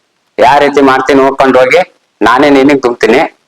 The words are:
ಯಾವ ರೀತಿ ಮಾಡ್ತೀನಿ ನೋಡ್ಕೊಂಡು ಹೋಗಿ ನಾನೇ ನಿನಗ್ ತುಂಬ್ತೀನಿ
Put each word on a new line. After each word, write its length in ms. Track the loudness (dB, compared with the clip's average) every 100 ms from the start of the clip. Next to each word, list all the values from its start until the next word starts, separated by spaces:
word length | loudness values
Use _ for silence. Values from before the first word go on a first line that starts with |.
| _ _ _ -2
ಯಾವ 200 | 0 2
ರೀತಿ 220 | 0 0
ಮಾಡ್ತೀನಿ 420 | 0 0 0 0
ನೋಡ್ಕೊಂಡು 360 | 0 0 0 0
ಹೋಗಿ 360 | 0 -2 -4 _ _ _
ನಾನೇ 280 | -2 0 2
ನಿನಗ್ 320 | 2 0 0
ತುಂಬ್ತೀನಿ 560 | -4 -2 -2 -2 -4 -10